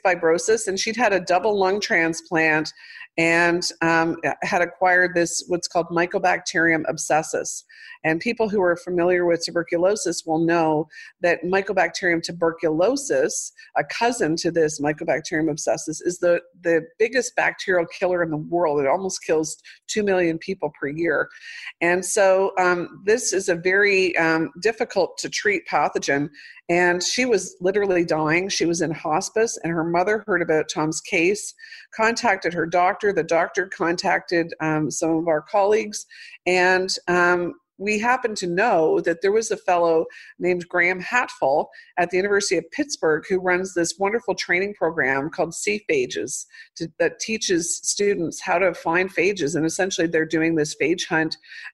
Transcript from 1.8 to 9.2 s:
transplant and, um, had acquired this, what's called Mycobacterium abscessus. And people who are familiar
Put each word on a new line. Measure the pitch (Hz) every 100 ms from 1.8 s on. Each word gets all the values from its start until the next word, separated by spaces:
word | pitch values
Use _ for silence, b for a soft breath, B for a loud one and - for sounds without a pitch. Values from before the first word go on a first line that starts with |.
transplant | 202 190 165 160 - 165 160 156 151 - B B B -
and, | 165 170 170 175 175 -
um, | 165 165 165 156 147 -
had | 175 190
acquired | 170 - 185 180 180
this, | 175 170 - -
what's | 175 -
called | 180 165
Mycobacterium | 170 175 196 180 175 - 170 165 160 -
abscessus. | 156 - 156 160 107 - - - B B B 156
And | 165
people | 233 233 220
who | 208
are | 180 170
familiar | - 180 175 180